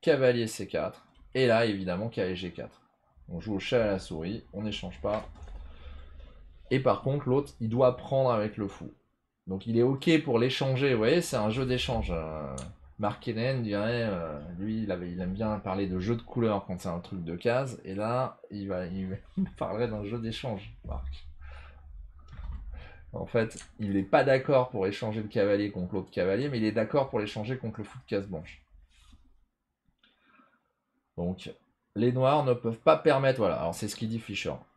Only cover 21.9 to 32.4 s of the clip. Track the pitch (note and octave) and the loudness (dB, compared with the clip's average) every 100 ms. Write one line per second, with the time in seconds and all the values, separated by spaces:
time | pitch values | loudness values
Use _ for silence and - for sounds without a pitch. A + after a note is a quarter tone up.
21.9 | - - - - - - - - - - | -16 -16 -18 -18 -14 -10 -10 -10 -12 -14
22.9 | - - - F2+ A#2+ G#2+ - - - G#2 | -18 -12 -8 -2 0 0 -4 -18 -8 -2
23.9 | G2 F#2+ D#3 C3+ C3 C3 C3+ B2 A2 F#2+ | 0 4 4 6 4 6 4 4 0 -2
24.9 | G2+ A2+ A2 G#2+ A2+ G2+ G#2 G#2 F#2+ F2+ | 0 -4 -4 -4 2 4 4 2 -2 -4
25.9 | G2+ F2+ - F2+ G2+ C#3+ B2+ G#2+ G#2+ G#2+ | -4 -4 0 2 2 0 0 0 2 2
26.9 | D3 C3+ A#2+ G#2 - G#2+ C3 A#2 G#2 G#2 | 2 0 -2 -4 -6 -6 -4 -6 -8 -12
27.9 | C3 - G#2 G2 F2+ D#2 - _ - - | -14 -4 -4 -2 -8 -10 -18 _ -20 -20
28.9 | _ - - - _ _ _ _ _ _ | _ -20 -20 -20 _ _ _ _ _ _
29.9 | _ _ _ _ _ _ _ _ _ _ | _ _ _ _ _ _ _ _ _ _
30.9 | _ _ - F2 F#2 - - _ _ _ | _ _ -6 -4 -4 -10 -16 _ _ _
31.9 | - A#2+ B2 C3 D3 | 0 2 4 4 4